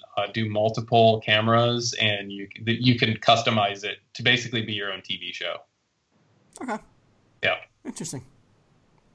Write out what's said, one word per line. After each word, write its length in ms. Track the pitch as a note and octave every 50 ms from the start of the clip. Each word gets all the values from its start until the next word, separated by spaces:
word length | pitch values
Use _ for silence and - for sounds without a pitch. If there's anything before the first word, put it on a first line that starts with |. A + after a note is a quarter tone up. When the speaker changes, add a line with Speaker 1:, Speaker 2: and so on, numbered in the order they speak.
| - - -
Speaker 1:
uh, 120 | - G2+ G2+
do 160 | - A2+ A2 G#2+
multiple 720 | G#2 G#2 G#2+ A2+ A2 B2 A2+ - A#2+ A#2 A2+ A2+ A2 A2 -
cameras 680 | - G#2+ G#2+ A2 A2+ A2+ A#2 A#2+ A#2+ A#2+ A#2+ A#2 A#2 - -
and 300 | A2 G#2+ G#2 G2+ G2 G2+
you, 160 | G2+ G2 G2 F#2+ - - A2+
you 320 | A#2 A2+ A2+ B2 B2+ A#2+ A#2
can 160 | B2+ A2+ A2
customize 680 | - - - A#2 A2+ - B2 A#2 A2 G2+ G2+ G2+ G2 G2+
it 140 | G2+ F#2 - _ _ -
to 80 | -
basically 400 | A#2 B2 B2 B2 A#2+ A#2 B2 A2+
be 100 | G#2+ G#2 G#2+
your 180 | G2+ G2+ G2+
own 100 | F#2+ F#2
T 140 | - - F#2+
V 160 | F2 F2+ F2+
show. 240 | F2 - F2+ E2+ D#2+ - - _ _ _ _ _ _ _ _ _ _ _ _ _ _ _ _ _ - -
Speaker 2:
Okay. 160 | E4+ B3 G#3+ A3 - _ _ _ _ _ _ _ _ _ _ -
Speaker 1:
Yeah. 140 | - - F2+ - - _ _ _ -
Speaker 2:
Interesting. 400 | - - - F3+ - - C3 - - _ _ _ _ _ _ _ _ _ _ _ _ _ _ _ _